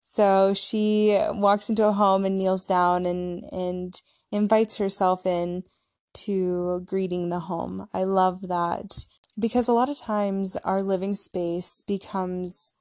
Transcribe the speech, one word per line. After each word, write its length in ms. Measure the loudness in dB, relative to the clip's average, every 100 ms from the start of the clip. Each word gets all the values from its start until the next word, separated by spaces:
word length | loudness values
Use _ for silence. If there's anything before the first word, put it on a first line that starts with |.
| -2
So 460 | 2 4 4 4
she 640 | 4 2 2 0 2 2 2 0
walks 360 | 0 0 2 2
into 180 | 2 0
a 60 |
home 340 | 2 2 2 0
and 120 | 0
kneels 260 | 2 4
down 440 | 4 4 2 2 -2
and, 360 | -4 -6 -8 -10
and 480 | -8 -6 -6 -4 -4 _ _ _
invites 460 | -2 2 2 4 2
herself 480 | 2 2 2 0 -2
in 380 | -2 -4 -6 -12 _ _ _ _
to 720 | 0 0 0 0 -2 -4 -6 -6
greeting 440 | -6 -4 -4 -4
the 100 | -6
home. 480 | -6 -8 -8 -10 -10
I 120 | -6
love 380 | -2 0 0 -2
that 640 | -6 -4 -4 -6 2 2 2 _ -18 -6
because 300 | -2 2 2
a 60 |
lot 160 | 2 0
of 80 | -4
times 580 | -4 -4 -2 -2 -2 -2
our 260 | -4 -4
living 320 | -2 -4 0 2
space 680 | 2 0 -4 2 2 2 -2
becomes 840 | -6 -4 -6 -6 -6 -2 0 0 _